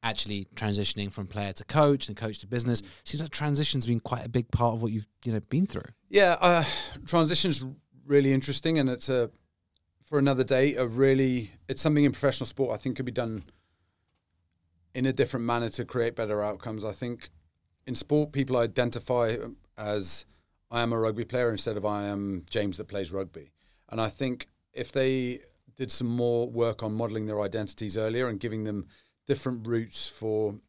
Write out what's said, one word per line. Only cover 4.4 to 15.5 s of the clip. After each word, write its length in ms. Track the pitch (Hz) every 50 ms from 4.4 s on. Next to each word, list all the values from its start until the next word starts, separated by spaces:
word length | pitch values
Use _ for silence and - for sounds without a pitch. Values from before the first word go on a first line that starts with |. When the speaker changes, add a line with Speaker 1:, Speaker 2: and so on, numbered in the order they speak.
| 117 _ -
Speaker 1:
part 220 | - 120 120 113
of 80 | 113 113
what 100 | 113 107
you've, 160 | 110 104 _ _ _ -
you 80 | 123 113
know, 80 | 107 107 _
been 180 | - 151 190
through. 200 | 190 - - - - - _ _ _
Speaker 2:
Yeah, 280 | - 196 202 180 170 -
uh, 240 | - 180 175 170 156 - - - - - - - -
transition's 580 | - - 170 165 151 175 - - 185 156 120 131 131 139 - _ _ _ - _
really 280 | 139 143 143 139 135 135
interesting, 460 | 135 135 143 135 - - 165 165 156
and 100 | 139 131
it's 200 | 127 123 - -
a, 220 | 131 127 120 - - _ _ _ _ _ _ _ _ _ _ _ _ _ _
for 140 | _ 151 147
another 240 | 135 139 135 127 131
day, 320 | - 135 131 135 147 131
a 100 | 113 127
really, 680 | 120 113 120 135 135 135 135 135 131 127 123 113 98 - - _
it's 160 | - - - -
something 220 | 156 151 147 147
in 80 | 143 -
professional 340 | - - 143 127 - 131
sport 260 | - - - 135 123 117
I 40 | 107
think 140 | - 131 123
could 100 | - 135
be 40 | 123
done 340 | 110 127 123 113 110 107 - - - _ _ _ _ _ _ _ _ _ _ _ _ _ _ _ _ _ _ _ _ _ _ _ _ _ _ _ _
in 120 | 127 123
a 60 | 135 127
different 320 | 120 123 - - 123 117
manner 240 | 117